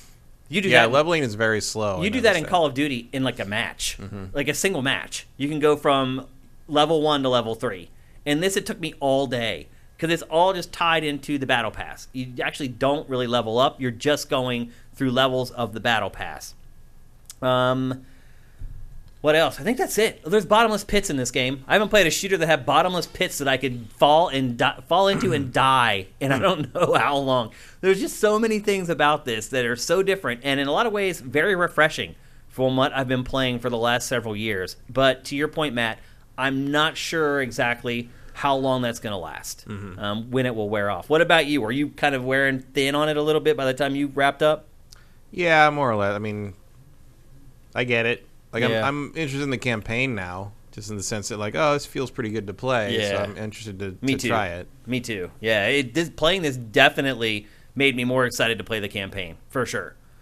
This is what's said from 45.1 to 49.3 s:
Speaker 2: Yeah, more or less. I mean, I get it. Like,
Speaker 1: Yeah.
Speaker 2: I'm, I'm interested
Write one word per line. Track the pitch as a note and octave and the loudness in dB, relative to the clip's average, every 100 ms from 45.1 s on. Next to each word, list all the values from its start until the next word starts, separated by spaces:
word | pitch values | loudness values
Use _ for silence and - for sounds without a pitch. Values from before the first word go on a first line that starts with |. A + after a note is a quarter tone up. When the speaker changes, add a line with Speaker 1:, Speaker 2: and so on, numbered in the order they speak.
| - - | -20 -16
Speaker 2:
Yeah, | - E3+ D#3+ D3+ | -4 4 6 6
more | D3 C3+ | 4 2
or | G#2+ | 2
less. | G2+ | 2
I | G#2 | 0
mean, | G#2+ G#2 G2+ G2 - - - - - - - - - - - | -4 -6 -8 -12 -20 -20 -20 -20 -20 -20 -20 -20 -20 -20 -10
I | - | -4
get | B2 A#2+ A#2 | 0 2 2
it. | A#2 - - - | -2 -6 -20 -10
Like, | A2+ | -2
Speaker 1:
Yeah. | B2 A2+ C3 | 0 2 0
Speaker 2:
I'm, | D3 C#3+ | -2 -6
I'm | D#3+ | -6
interested | D#3 | -6